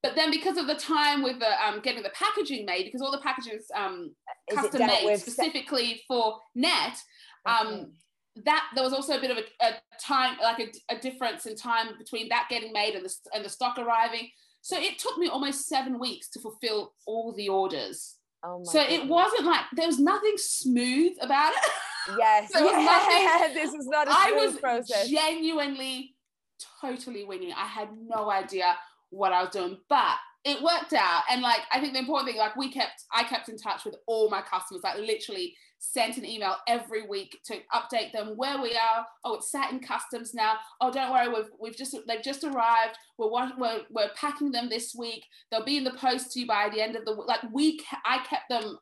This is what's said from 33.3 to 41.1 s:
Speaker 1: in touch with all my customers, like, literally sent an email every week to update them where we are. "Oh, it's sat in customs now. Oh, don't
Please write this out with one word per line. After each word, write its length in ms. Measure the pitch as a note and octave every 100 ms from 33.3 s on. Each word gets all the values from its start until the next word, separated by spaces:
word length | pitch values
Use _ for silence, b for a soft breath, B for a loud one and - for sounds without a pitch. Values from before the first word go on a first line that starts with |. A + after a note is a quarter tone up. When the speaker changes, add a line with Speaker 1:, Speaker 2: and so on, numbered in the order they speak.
| B3 -
Speaker 1:
in 80 | A3
touch 280 | G#3+ F#3+
with 120 | G#3+ - -
all 240 | A3+ G#3+
my 100 | G3+
customers, 420 | - F#3 - F#3
like, 140 | F#3+ F#3
literally 580 | A3 A3 - G3 F3 b b b
sent 360 | - C4 A3+ B3
an 80 |
email 300 | G#3+ A3+ G3 G3 -
every 380 | A#3+ - A3 G#3
week 280 | G3+ F#3+ - -
to 120 | G#3 -
update 380 | A#3 A#3 A#3 G#3+
them 240 | A3+ G#3+ G#3+
where 260 | C4 C#4
we 80 | A#3+ A#3
are. 280 | A3+ A3+ A#3 _
"Oh, 100 | -
it's 160 | - -
sat 220 | C#4 C#4
in 80 | B3+
customs 520 | - - - A#3 A#3
now. 220 | A#3+ A3 A3 B -
Oh, 120 | B3+
don't 180 | C4 C4